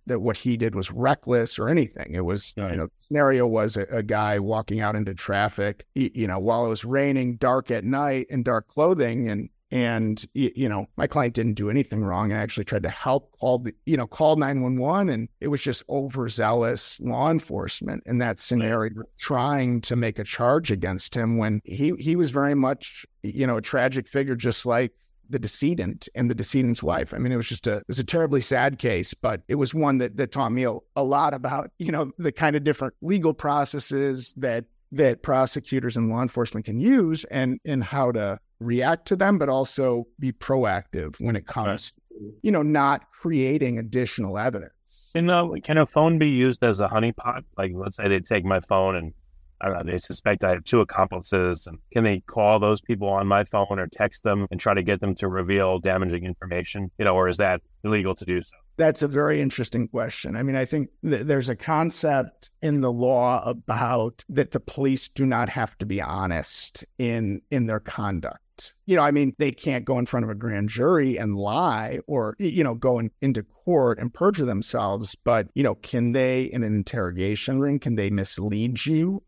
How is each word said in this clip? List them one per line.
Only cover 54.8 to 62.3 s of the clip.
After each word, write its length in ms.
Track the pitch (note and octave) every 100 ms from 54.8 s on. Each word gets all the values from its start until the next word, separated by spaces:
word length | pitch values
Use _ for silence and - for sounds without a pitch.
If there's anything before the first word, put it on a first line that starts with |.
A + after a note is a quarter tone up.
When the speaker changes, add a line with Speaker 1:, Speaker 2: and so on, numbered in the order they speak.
Speaker 2:
get 180 | F2+ G2
them 140 | G2+ F2+
to 120 | G2
reveal 500 | F#2+ F2+ G2 F#2+ F#2
damaging 460 | F#2+ F#2 F#2 F2
information? 640 | F#2 F2 F#2 F2 F2 G2+ F#2+ -
You 60 |
know, 100 | G#2
or 140 | F#2 F#2
is 80 | F2
that 260 | G2 F2+ - _
illegal 300 | G#2+ G#2+ F#2+ F#2
to 80 |
do 180 | F2+ F2+
so? 120 | E2+ _ _ -
Speaker 1:
That's 260 | D#3+ D3+
a 60 | D3
very 320 | C#3+ D3 D3
interesting 460 | C#3 - A#2+ A#2+ A#2
question. 480 | B2 A#2 - -
I 80 | A2+
mean, 140 | C3+ C3+
I 80 |
think 240 | B2+ D#3 C3+ _ D#3+
th-, 180 | B2+ C#3+
there's 220 | C#3 B2+
a 80 | A2+
concept 920 | - D#3 E3 - D#3 C#3 A#2+